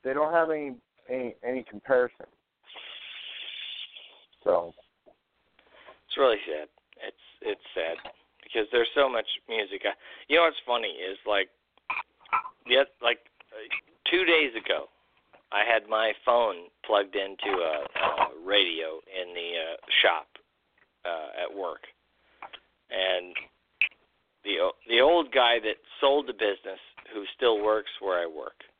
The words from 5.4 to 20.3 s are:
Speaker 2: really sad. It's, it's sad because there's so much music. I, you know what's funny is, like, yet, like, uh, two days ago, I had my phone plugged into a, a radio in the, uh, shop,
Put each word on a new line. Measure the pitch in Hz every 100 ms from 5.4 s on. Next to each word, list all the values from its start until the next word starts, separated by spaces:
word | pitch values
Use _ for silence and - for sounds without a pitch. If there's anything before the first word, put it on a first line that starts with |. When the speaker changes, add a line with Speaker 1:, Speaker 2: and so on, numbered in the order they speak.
| _ _ _ - - - _ -
Speaker 2:
really | 135 107 90
sad. | 76 76 _ _ _
It's, | 101 _ - _
it's | - 101 -
sad | - 82 82 - - _ _
because | - 117 104
there's | 120 113
so | 147 135
much | 120 107 - -
music. | 113 98 98
I, | 101 - - - -
you | 151
know |
what's | 170 147
funny | - 120 110
is, | 69 92 98 104
like, | 101 95 _ _ _ _ - - _ - - - _ -
yet, | 127 139 _
like, | 120 120 _ _ -
uh, | 110 110 - _ _ -
two | 180
days | 175 165 143
ago, | 113 92 80 71 _ _ _ _ _ _
I | 101
had | 110 113 104
my | 110 110 104
phone | - 120 113 90 87 _ -
plugged | 104 98 98
into | 98 98 101 95
a, | 82 76 71 - 82 78
a | 76 73 90
radio | 101 92 80 80 80 87
in | 95 90
the, | 87 85 85
uh, | 80 82 - -
shop, | 104 82 -